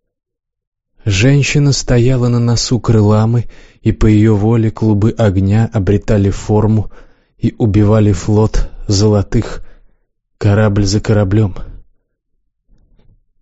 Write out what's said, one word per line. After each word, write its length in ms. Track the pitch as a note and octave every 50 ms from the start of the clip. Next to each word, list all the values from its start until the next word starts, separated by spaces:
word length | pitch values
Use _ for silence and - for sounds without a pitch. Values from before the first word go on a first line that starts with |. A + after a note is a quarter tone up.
| _ _ _ _ _ _ _ _ _ _ _ _ _ _ _ _ _ _ _ _ -
Женщина 680 | - G2 F#2+ G#2+ C3+ C#3+ C#3+ C3 - - D3 C#3+ C#3+ C3
стояла 560 | - - - C3 B2 A#2 B2+ C3 B2 A#2+ A#2+
на 100 | A#2+ A#2+
носу 420 | A#2+ A#2+ A#2 A2 - - C3 A2+
крыламы, 680 | - - A#2 G#2+ G#2 G#2 G#2+ G#2+ A2 A2 A#2 A#2+ A2 - - - - - _ _ -
и 100 | A2+ G#2+
по 140 | - -
её 280 | A2 G#2+ G#2 G#2 A2+ A2
воле 360 | G2+ G2+ A2 A#2+ A#2 A2 A2
клубы 440 | G#2+ - A2+ A2 G#2+ G2+ G2 A2+ A2
огня 520 | - A2+ G#2+ F2+ G2 F#2+ G2 G2+ A2 A2+ A2+ -
обретали 580 | A2+ F#2 F2+ G2+ G2+ - - A2 G#2 G2 G2
форму 600 | F#2 - - - G#2+ G#2+ G#2 G#2+ A2 G#2+ G2 - - - - - _ _ _ _ _
и 180 | _ - A#2+ - -
убивали 540 | C3 A2 F#2+ G#2 G#2+ G2+ G#2+ A2 G#2+ G#2 G2+
флот 580 | E2+ - - G#2+ G#2 A2 G#2+ - - - - - - - -
золотых, 760 | G#2 F#2+ G#2 G#2+ G#2 G2+ G2 - - B2 G2+ - - - - - - - _ - _ _ _ _ _ _ _ _ _ _
корабль 480 | - G#2 G2+ G#2 G#2+ G#2+ G2+ G#2 G2+
за 140 | F#2+ G2+ G#2+
кораблём. 540 | - - A2 G#2 G#2 F#2 G2 A2 A2 F#2+ - - - - - - - _ _ _ _ _ _ _ _ _ _ _ _ _ _ _ _ _ _ _ _ _ _ _ _ _ _ _ _ _ _ _